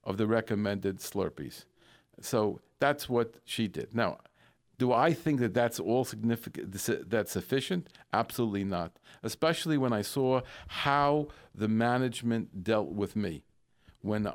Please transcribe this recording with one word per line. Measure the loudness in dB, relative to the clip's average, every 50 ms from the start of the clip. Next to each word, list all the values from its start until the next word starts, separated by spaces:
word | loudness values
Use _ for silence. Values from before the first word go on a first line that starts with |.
| -6
of | -4 -2
the | 0 2
recommended | 2 2 2 2 0 0 0 0 0 -2 -2 -2 -4 -4 -4
Slurpees. | -8 -6 -4 -2 -2 -4 -4 -8 -12 -12 -12 -16 -20 _ _ _ _ -20 -20 -20 _ _ _ -14
So | -6 -2 0 2 2 2 0 -4 -10 _ _ 0
that's | 2 2 2 0 -2 0
what | 0 0 0 0 -4 -14 _
she | -6 -2 -2 -2
did. | -2 -2 -6 -8 -4 0
Now, | 0 0 0 0 -4 -12 -20 _ _ _ _ _ _ _ _ _
do | 0 2 4
I | 6 6 6 4 2
think | 2 0 0 2 2
that | 2 2 2
that's | 2 2 2 0 -2
all | 0 0 2 2 0
significant, | -2 -4 -2 0 0 0 0 -4 -8 -10 -10 -10 -8 -8 -4 -2 -2 -2 -2 -2 -2
that's | 0 0 0 0
sufficient? | -4 -6 -2 0 -2 -2 0 0 -2 -4 -4 -6 -14 -20 -8 _ 0
Absolutely | 0 0 0 0 -2 0 0 0 0 0
not. | 0 0 -2 -4 -4 -8 _ _ -20 -14 -10 -8
Especially | -8 -4 0 2 2 2 0 0 0 2
when | 2 2 2 2
I | 0
saw | 0 -2 -2 0 2 2 2 2 0 -4 -12 -16 -14
how | -10 -6 -2 0 2 4 4 4 4 4 2 0 -4 -8 -16 -20 -14 -6
the | -2 0 2
management | 2 4 4 4 2 2 0 0 -2 -2 -2 0 0 0 -2 -6 -8 -6 0
dealt | 2 2 2 0 0
with | -2 -4 -4 -2 -2
me. | -2 -4 -4 -4 -8 -12 _ _ _ _ _ _ _ _ -20 -16 _
When | -4 -2 0 0 0 -2